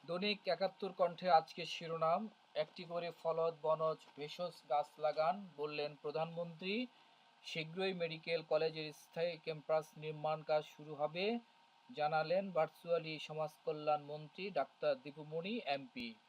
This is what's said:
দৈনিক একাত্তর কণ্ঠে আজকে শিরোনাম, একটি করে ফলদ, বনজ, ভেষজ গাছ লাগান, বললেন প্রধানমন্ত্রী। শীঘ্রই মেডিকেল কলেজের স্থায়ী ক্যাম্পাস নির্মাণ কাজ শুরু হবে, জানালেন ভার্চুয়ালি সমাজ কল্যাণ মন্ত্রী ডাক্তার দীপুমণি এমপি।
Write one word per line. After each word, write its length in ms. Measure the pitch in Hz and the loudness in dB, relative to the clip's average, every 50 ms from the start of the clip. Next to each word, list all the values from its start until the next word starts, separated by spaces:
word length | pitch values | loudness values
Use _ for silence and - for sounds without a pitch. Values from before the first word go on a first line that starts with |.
| - | -4
দৈনিক 340 | 143 170 180 196 208 208 196 - | -4 -4 -2 0 0 -2 0 2
একাত্তর 440 | 190 170 165 190 185 - - 208 190 180 | 0 2 2 2 0 0 -2 -4 -4 2
কণ্ঠে 380 | - 185 175 170 160 180 185 | 4 2 2 2 0 4 6
আজকে 340 | 165 160 160 - - - 165 | 6 6 6 4 -8 -8 -6
শিরোনাম, 640 | 151 - - 175 160 165 160 160 160 170 196 220 208 - _ - _ _ | -6 -6 -6 -4 -4 -2 2 4 4 4 2 0 -4 -10 _ -20 _ _
একটি 300 | 151 156 156 - - 180 | -2 -2 -2 -4 -14 -10
করে 280 | 160 170 175 170 170 | -4 -4 -4 -4 -4
ফলদ, 440 | 160 - - 165 160 165 165 165 160 147 | -8 -4 -2 0 2 2 2 2 0 0
বনজ, 380 | 151 156 156 156 160 160 156 - - - - | 0 2 2 4 2 0 0 -2 -8 -18 -10
ভেষজ 380 | - 143 151 - - 180 175 - - - - | -10 -8 -8 -6 -6 -6 -6 -8 -12 -4 0
গাছ 200 | 156 147 147 - - 156 | 0 0 0 -2 -6 -2
লাগান, 500 | 151 151 147 151 156 165 190 202 202 180 147 | -2 0 2 2 2 2 2 0 -6 -12 -6
বললেন 380 | 143 147 151 151 147 147 147 151 | -4 -4 -2 -2 -2 -4 -4 -6
প্রধানমন্ত্রী। 920 | - - 151 143 156 160 165 165 165 170 170 165 160 190 185 208 233 254 247 - - - - - - - - _ - - | -6 -6 -4 0 0 -2 0 -2 -6 -6 -6 -8 -6 -4 -2 -2 -2 -2 -4 -8 -20 -20 -20 -20 -20 -20 -20 _ -16 -12
শীঘ্রই 500 | - - 165 156 160 160 190 190 190 185 | -6 -4 -4 -4 -4 -2 0 0 0 0
মেডিকেল 480 | 175 170 160 160 160 - 170 165 165 160 | 0 -2 -2 -4 -6 -2 0 0 0 2
কলেজের 500 | - 160 156 160 160 160 160 156 151 147 | 2 4 4 4 2 0 -2 -6 -6 -8
স্থায়ী 440 | - - - - 170 165 175 165 | -12 -20 -10 -2 -2 0 0 -2
ক্যাম্পাস 480 | 160 - 165 156 151 139 - 160 156 151 - - | -4 -6 -6 -6 -6 0 2 2 2 2 0 -12
নির্মাণ 460 | 156 151 156 156 151 151 156 156 156 151 | -10 -8 -8 -6 -4 -2 -2 -2 -2 0
কাজ 200 | - 156 151 151 | 2 2 2 2
শুরু 300 | - - - 151 151 151 | 0 -14 -16 -12 -10 -4
হবে, 440 | 139 147 151 156 170 190 214 233 233 - _ - - - _ _ _ _ - | -2 -2 -2 0 0 0 0 0 -2 -4 _ -20 -20 -20 _ _ _ _ -12
জানালেন 600 | - 147 147 151 160 156 156 156 175 190 196 196 | -2 0 0 2 4 2 4 4 2 2 2 2
ভার্চুয়ালি 680 | 175 156 160 156 - - - 170 170 165 160 160 156 147 | 2 2 2 2 0 -12 0 2 2 2 2 -2 -6 -6
সমাজ 320 | - - 156 156 156 151 - - _ | -8 -6 -4 -4 -4 -4 -6 -6 _
কল্যাণ 360 | 165 156 151 151 151 151 147 143 | -4 -4 0 2 2 2 2 0
মন্ত্রী 460 | 143 151 151 156 151 - - 185 202 | -6 -8 -10 -10 -12 -10 -8 -8 0
ডাক্তার 520 | 185 - 254 - - _ - 151 139 127 | 0 0 0 0 -2 _ 2 2 2 0
দীপুমণি 520 | - 151 139 156 151 151 151 165 165 196 233 240 - | -2 -12 -12 -12 -10 -6 -4 -4 -2 -2 -4 -4 -2
এমপি। 500 | - 143 139 135 123 _ 123 117 117 220 - _ | -2 -2 -2 -4 -8 _ -8 -8 -8 -8 -12 _